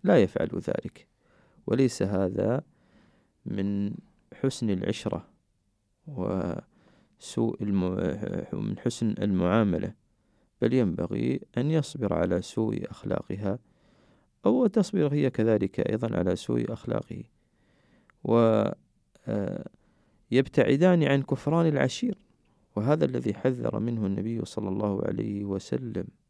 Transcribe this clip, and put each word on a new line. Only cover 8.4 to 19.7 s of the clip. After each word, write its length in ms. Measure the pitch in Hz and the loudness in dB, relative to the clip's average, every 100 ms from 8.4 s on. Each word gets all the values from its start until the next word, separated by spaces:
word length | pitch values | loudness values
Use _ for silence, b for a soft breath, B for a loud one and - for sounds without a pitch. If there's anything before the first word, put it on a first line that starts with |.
| - | -6
من 240 | - 104 104 | -6 -6 -4
حسن 380 | 120 - 113 - | -4 -2 -4 -2
المعاملة، 720 | 104 92 87 107 104 85 92 - _ _ _ _ _ _ | 0 0 2 2 2 0 -4 -10 _ _ _ _ _ _
بل 120 | 113 | 0
ينبغي 680 | 131 107 80 87 - 120 135 - - | 2 2 0 -4 -2 -2 -2 -4 -4
أن 140 | 139 | 0
يصبر 420 | 160 147 147 104 | 0 -2 -4 -2
على 280 | 82 90 90 | 0 2 0
سوء 500 | - - 110 110 - | -2 -2 -2 -2 -6
أخلاقها، 680 | - - - - 101 104 104 b b b b b b b _ 196 | -10 -6 -6 -4 -4 -4 -4 b b b b b b b _ 0
أو 220 | 254 240 | 2 2
تصبر 460 | 220 196 196 151 | 2 0 0 0
هي 160 | 147 139 | 2 0
كذلك 500 | - 113 107 95 - - | 2 2 2 2 -2 -2
أيضًا 280 | 110 117 107 | 0 -2 0
على 180 | 90 92 | 0 -2
سوء 380 | - 120 113 | -2 -2 -2
أخلاقه، 500 | 113 - 113 - - 113 _ b b b b b b b _ | -6 -4 -6 -6 -12 -14 _ b b b b b b b _
و، 400 | - 113 113 107 107 - _ _ _ _ - | 2 4 6 4 2 -2 _ _ _ _ -6
آه، 420 | 104 98 92 - | -4 -4 -6 -10